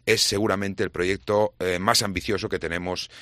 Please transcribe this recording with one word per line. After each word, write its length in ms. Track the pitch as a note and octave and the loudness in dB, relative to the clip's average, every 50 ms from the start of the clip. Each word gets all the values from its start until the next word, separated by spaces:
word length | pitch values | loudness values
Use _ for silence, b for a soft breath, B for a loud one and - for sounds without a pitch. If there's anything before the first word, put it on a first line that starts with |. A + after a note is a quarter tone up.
| B | B
es 160 | - A2 A2 - | 2 2 4 4
seguramente 600 | - G2+ G2+ G#2+ G#2 F#2+ G2 G2 G2 F#2+ F2+ G2+ | 0 2 0 2 2 2 0 0 -4 -2 -2 -4
el 80 | F2 | -4
proyecto, 640 | - F2 F2+ F#2 G2+ F#2 - - G#2 G#2 G#2+ G#2 _ - | -2 -2 0 0 0 -2 -2 0 2 2 2 2 _ -2
eh, 200 | - F#2 F2+ F2 | -2 -2 0 0
más 240 | F#2+ A2+ A#2+ - A2+ | 2 2 2 2 2
ambicioso 460 | G2+ F#2 F#2 - - G2+ F2+ G#2+ G#2 | 0 -4 -4 -2 -2 -2 -2 -2 -2
que 100 | G2 E2+ | -4 -4
tenemos, 520 | E2 D#2+ E2+ F2 F2+ F#2 F#2 - - - B B | -4 -4 -4 -4 -4 -4 -6 -6 -8 -12 B B